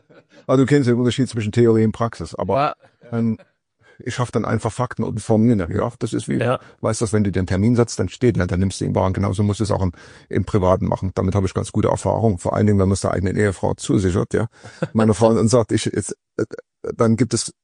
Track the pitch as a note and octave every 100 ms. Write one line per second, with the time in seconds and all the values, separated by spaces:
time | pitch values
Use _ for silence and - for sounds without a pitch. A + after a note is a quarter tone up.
0 | _ - _ - - C3 B2+ C#3+ B2 A#2+
1 | B2 A#2 A#2+ A#2+ G#2+ A#2+ A#2 A2 A2 -
2 | A#2 - E2+ - F#2+ G#2 C#3+ - _ _
3 | A#2+ A#2 A2+ A2 - _ _ _ _ _
4 | - - B2 B2 F2+ A2+ A2+ - B2 -
5 | G#2+ G#2 - A2 A2+ A2 E2 G2+ G#2+ -
6 | A#2 A#2 A2 C3 A#2+ B2+ - _ A2+ A2
7 | A2 G#2+ G2+ F2+ F#2+ F#2 G#2+ A#2+ A#2 -
8 | A2 - B2+ G#2+ F2+ F2+ F#2+ - G2 G2
9 | F#2+ F#2+ G2 G2+ G#2 G2+ G2+ G2 F#2 -
10 | - - _ - G2 G#2+ F2+ F#2 F2+ F2
11 | F#2 - F#2+ G2+ F#2 - G2 A2 - -
12 | G2 G2 A2+ F2+ - - G#2+ G2+ F#2+ G2
13 | F#2+ F#2 F#2+ F#2 G#2 F#2 F#2+ G2 - A#2
14 | F#2+ F#2+ - F#2+ A2 - - - - A2
15 | A2 G#2+ A2+ A2+ A2 B2 A2 A2 - -
16 | - - _ - - - - _ - -
17 | A#2 A2+ A2+ A2+ - -